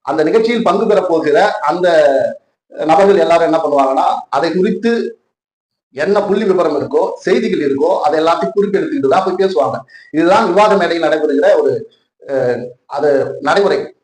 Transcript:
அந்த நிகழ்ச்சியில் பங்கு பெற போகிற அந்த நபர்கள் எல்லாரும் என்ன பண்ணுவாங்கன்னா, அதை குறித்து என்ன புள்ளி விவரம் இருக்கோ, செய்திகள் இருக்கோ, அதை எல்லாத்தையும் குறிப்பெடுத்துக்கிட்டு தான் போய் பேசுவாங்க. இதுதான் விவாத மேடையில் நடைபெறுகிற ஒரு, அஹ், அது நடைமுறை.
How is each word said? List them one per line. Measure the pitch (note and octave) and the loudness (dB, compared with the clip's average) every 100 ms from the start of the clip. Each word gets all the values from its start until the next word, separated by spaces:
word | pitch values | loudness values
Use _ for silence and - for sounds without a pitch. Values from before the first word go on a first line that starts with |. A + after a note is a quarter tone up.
அந்த | - D3+ | -4 -2
நிகழ்ச்சியில் | D#3 G#3 A3+ A#3 | 0 2 0 -2
பங்கு | F3+ F#3 A3 | 0 0 2
பெற | G3+ | 0
போகிற | F#3 E3 D3+ D3 G3+ - | 2 -2 0 2 2 0
அந்த | C#3+ E3+ F3+ E3 D3 C3+ A#2 - _ _ _ | -4 0 2 4 4 2 -2 -6 _ _ _
நபர்கள் | - D3+ E3 G3 F#3 | -8 0 4 4 4
எல்லாரும் | D#3+ E3+ E3 | 4 2 2
என்ன | D#3+ | 0
பண்ணுவாங்கன்னா, | D3+ C#3+ C3+ C#3 D#3+ - - | 0 0 0 0 0 -2 -4
அதை | C#3 E3+ | -4 -2
குறித்து | F3+ G3 - A3+ A#3 - - _ _ _ _ _ _ _ | 0 -2 0 -2 -2 -4 -10 _ _ _ _ _ _ _
என்ன | B2 E3 G#3 | -6 0 0
புள்ளி | F#3 G3+ | 0 -2
விவரம் | G3 F#3 D#3+ D3 | -2 -2 -2 -2
இருக்கோ, | B2+ D#3+ - | -2 -2 -2
செய்திகள் | - - F#3+ A3+ F3 C#3+ | -4 -2 -2 0 -2 -2
இருக்கோ, | C#3 D#3+ F#3+ | -2 0 0
அதை | D3+ D#3 | 0 0
எல்லாத்தையும் | D#3+ E3+ G3 - | 0 0 -2 -2
குறிப்பெடுத்துக்கிட்டு | G3+ F#3+ D#3 C#3+ C3+ | -2 -2 -2 -2 0
தான் | E3+ | 0
போய் | F#3+ F#3 F#3+ | 0 -2 -2
பேசுவாங்க. | F#3 C3 - - - - | 0 -2 -4 -12 -20 -8
இதுதான் | D3 E3+ G3+ A3 | -2 2 2 2
விவாத | F3+ G#3+ G3+ | 2 4 2
மேடையில் | E3+ E3+ D#3 | 0 0 0
நடைபெறுகிற | D3+ D3+ C#3 F3+ F3 | 0 0 2 2 4
ஒரு, | C#3+ A#2+ - _ _ _ - | 2 -2 -8 _ _ _ -6
அஹ், | C3+ B2 A#2+ A#2+ - _ | -4 -2 -4 -6 -16 _
அது | C#3 D3+ C#3 A#2+ - | -4 0 0 0 -4
நடைமுறை. | C#3 E3+ G3+ C3+ - - | -2 0 2 0 -6 -14